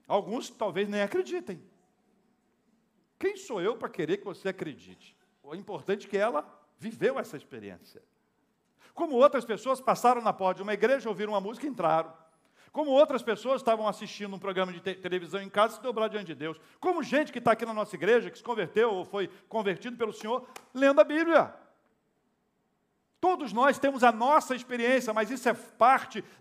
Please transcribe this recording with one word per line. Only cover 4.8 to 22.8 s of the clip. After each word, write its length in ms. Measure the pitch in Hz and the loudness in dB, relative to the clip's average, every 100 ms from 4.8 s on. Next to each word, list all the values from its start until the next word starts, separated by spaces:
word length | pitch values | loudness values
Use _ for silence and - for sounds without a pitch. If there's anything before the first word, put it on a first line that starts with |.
| 101 92 - _ _ _ | -18 -20 -20 _ _ _
O 140 | 139 170 | -16 -14
importante 520 | 202 170 135 202 - | -10 -8 -2 -4 -2
é 20 | |
que 80 | 196 | 0
ela 280 | 214 294 - - _ _ | 0 0 -6 -14 _ _
viveu 400 | 214 220 214 262 | -14 -2 -2 -2
essa 180 | - 143 | -6 -12
experiência. 640 | - 117 101 90 - - _ _ _ _ _ _ _ _ - | -16 -14 -14 -16 -20 -20 _ _ _ _ _ _ _ _ -18
Como 220 | - 320 247 | -6 -2 4
outras 300 | 285 285 233 | 6 4 -2
pessoas 340 | 202 262 247 | -4 -2 -2
passaram 420 | 233 180 240 247 | 0 4 4 4
na 120 | 220 | 0
porta 240 | - 190 180 | 0 -2 -2
de 60 | |
uma 100 | 202 | -4
igreja, 360 | 202 226 269 220 | 0 2 2 -2
ouviram 240 | 185 208 | -4 -4
uma 80 | 208 | -4
música 240 | 190 240 294 | -4 -8 -8
e 40 | |
entraram. 440 | 240 165 160 - - _ _ _ _ _ - | -2 2 2 0 -10 _ _ _ _ _ -4
Como 140 | 302 | 2
outras 320 | 269 302 262 | 6 6 4
pessoas 380 | 247 202 240 262 | -2 -4 -2 0
estavam 260 | 240 220 214 | 2 2 0
assistindo 480 | - 208 - 208 196 | -4 -10 -10 -10 -8
um 40 | |
programa 320 | 196 185 185 | -4 -2 -2
de 80 | 175 | -4
te-, 140 | 190 | -8
televisão 480 | 185 185 180 170 190 | -8 -6 -6 -6 -8
em 80 | 196 | -4
casa 240 | 202 226 | 2 0
e 20 | 233 | 0
se 40 | |
dobraram 300 | 254 220 220 | -6 -2 -2
diante 160 | 214 175 | -4 -8
de 80 | 139 | -8
Deus. 260 | 156 156 _ _ | -8 -8 _ _
Como 220 | 359 349 | -2 -2
gente 300 | 190 254 302 | 0 0 -2
que 100 | 240 | 0
tá 120 | 240 | 0
aqui 120 | 220 226 | 0 -2
na 80 | |
nossa 220 | 214 208 170 | -6 -6 -4
igreja, 340 | 175 240 180 | 2 2 2
que 80 | - | -8
se 60 | |
converteu 500 | 226 220 165 208 233 | -8 -6 -2 0 2
ou 100 | 190 | 0
foi 260 | 170 202 180 - _ | -4 -6 -6 -10 _
convertido 480 | 220 202 165 240 240 | -4 -4 -4 -8 -6
pelo 160 | 226 | -6
Senhor, 340 | - 214 247 - - - 254 | -6 -6 -6 -6 -18 -14 2
lendo 260 | 277 285 | 6 8
a 20 | |
Bíblia. 500 | 302 302 330 302 151 - - _ _ _ _ _ _ _ _ _ _ _ | 6 4 4 4 4 -2 -20 _ _ _ _ _ _ _ _ _ _ _